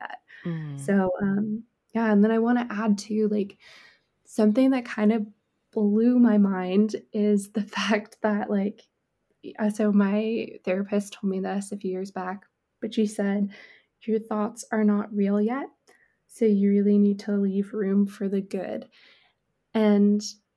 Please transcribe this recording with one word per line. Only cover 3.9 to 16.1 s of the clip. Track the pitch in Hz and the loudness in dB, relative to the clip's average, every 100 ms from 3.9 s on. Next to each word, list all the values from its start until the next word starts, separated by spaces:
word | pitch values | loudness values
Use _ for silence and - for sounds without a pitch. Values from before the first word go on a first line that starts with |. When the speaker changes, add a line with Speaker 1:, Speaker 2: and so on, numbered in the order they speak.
| _ _ _ | _ _ _
Speaker 1:
something | _ - 214 214 262 | _ 2 2 4 4
that | 262 240 | 2 -2
kind | - 208 | 0 2
of | 226 208 - _ _ _ | 2 -2 -12 _ _ _
blew | 226 208 214 233 247 | -2 0 2 4 6
my | 233 208 | 6 6
mind | 196 185 185 190 214 - - | 4 0 0 2 2 -2 -8
is | 214 208 208 202 | -2 0 0 -2
the | - | -6
<laughs> | 202 - | -6 -4
fact | 196 220 - - | -2 -2 -4 -6
that, | 214 208 - | -2 -2 -2
like, | 202 202 - _ _ _ _ _ _ - - | -2 -2 -6 _ _ _ _ _ _ -16 -6
uh, | 214 | -4
so | 208 214 | -2 0
my | 202 196 208 220 226 - - | 2 2 0 -2 -4 -6 -10
therapist | - 185 202 208 202 | -4 -4 -2 -4 -4
told | - 202 | -6 -6
me | 190 | -4
this | 190 196 196 | -4 -6 -8
a | 202 | -8
few | 196 | -8
years | 185 196 | -6 -8
back, | 196 185 196 - _ _ _ | -10 -10 -10 -14 _ _ _
but | 220 | -8
she | 226 214 | -2 -2
said, | - 202 202 202 - - - _ _ | -2 -2 -2 -4 -8 -20 -20 _ _
"Your | - 220 | -4 -4
thoughts | 220 214 214 240 - | -4 -6 -6 -8 -6
are | 220 | 0
not | 214 208 208 | 2 2 -2
real | 202 196 202 | -2 0 2
yet, | 208 262 403 _ _ _ _ | 0 -2 -8 _ _ _ _